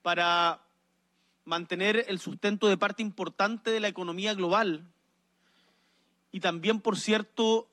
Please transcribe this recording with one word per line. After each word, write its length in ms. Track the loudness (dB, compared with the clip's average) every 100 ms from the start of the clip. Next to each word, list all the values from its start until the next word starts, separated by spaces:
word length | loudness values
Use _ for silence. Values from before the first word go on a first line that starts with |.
para 600 | 0 2 2 4 2 0 _ _ _ _ _ _ _ _ -6
mantener 600 | -6 -4 -2 2 2 0
el 120 | -6
sustento 480 | -6 -4 -2 2 2
de 100 | 4
parte 260 | 0 -2
importante 640 | -6 -6 -8 -2 -2 -2 -2
de 100 | 0
la 100 | -2
economía 440 | -4 -6 -4 -2
global 520 | -2 2 2 2 -2 -10 _ _ _ _ _ _ _ _ _ _ _ _ _ _
y 80 | -4
también, 420 | -2 0 0 0
por 160 | 0 -2
cierto 720 | 2 0 0 0 2 2 -2